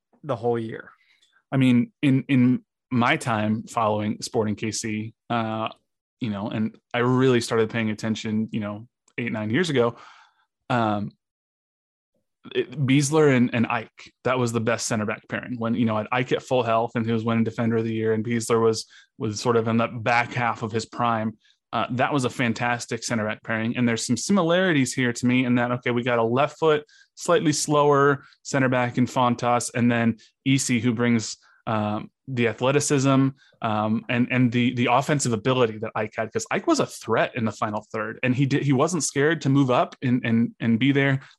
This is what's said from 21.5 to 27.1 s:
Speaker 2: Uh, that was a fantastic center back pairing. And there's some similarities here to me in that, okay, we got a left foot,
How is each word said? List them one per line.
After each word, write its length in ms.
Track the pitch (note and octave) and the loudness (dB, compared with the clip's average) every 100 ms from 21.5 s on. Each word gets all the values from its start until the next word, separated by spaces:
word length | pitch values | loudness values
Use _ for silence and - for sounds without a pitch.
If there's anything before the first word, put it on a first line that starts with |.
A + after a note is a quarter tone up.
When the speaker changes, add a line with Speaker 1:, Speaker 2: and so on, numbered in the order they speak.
| _ - | _ -8
Speaker 2:
Uh, 140 | A#2 - | -6 -4
that 200 | B2 C#3 | -2 0
was 140 | C#3+ B2 | 0 -2
a 40 | |
fantastic 720 | - A#2+ A2 A#2+ A#2+ - A#2 | -2 -2 0 -2 -4 -6 -8
center 240 | - A#2 G#2+ | -4 -4 -4
back 160 | G#2+ | -6
pairing. 320 | - A2 A2+ B2 | -6 -4 -2 0
And 100 | A#2+ | 0
there's 160 | A2+ - | 0 -2
some 100 | A#2 | -4
similarities 760 | - G3+ E3 F3+ F#3+ D3 B2 | 2 2 4 2 2 2 0
here 200 | - B2 | 0 -2
to 120 | A#2 B2 | 0 0
me 200 | B2+ B2 | 2 2
in 80 | |
that, 180 | B2 A#2+ | 2 0
okay, 180 | B2 B2+ | -2 -2
we 120 | A#2+ | -2
got 160 | B2 A#2 | 0 0
a 40 | |
left 360 | A2+ B2 D3 - | 2 2 0 0
foot, 260 | D#3+ D3+ - _ _ | 2 2 -2 _ _